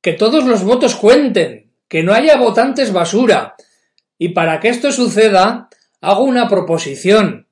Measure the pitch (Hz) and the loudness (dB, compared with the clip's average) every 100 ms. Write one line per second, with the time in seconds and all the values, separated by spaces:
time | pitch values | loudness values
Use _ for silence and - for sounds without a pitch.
0 | - 156 208 302 254 208 190 247 247 - | -4 -2 0 0 0 -2 0 0 0 0
1 | 208 277 277 190 165 - _ _ _ 160 | 2 4 2 -2 -4 -6 _ _ _ -4
2 | 165 220 302 285 240 220 262 277 247 185 | 0 2 4 2 2 0 -2 -2 -2 -2
3 | 170 202 247 160 - - _ _ _ _ | -2 0 2 0 -2 -18 _ _ _ _
4 | _ _ 170 175 165 160 226 240 285 254 | _ _ -6 -2 -2 0 -2 -2 -4 -2
5 | 240 202 220 196 196 240 - _ _ _ | -2 2 2 4 2 -2 -12 _ _ _
6 | - 214 269 247 226 190 165 165 147 135 | -2 0 2 0 0 -2 -2 -4 -4 -6
7 | 180 208 196 120 _ | 0 2 0 -4 _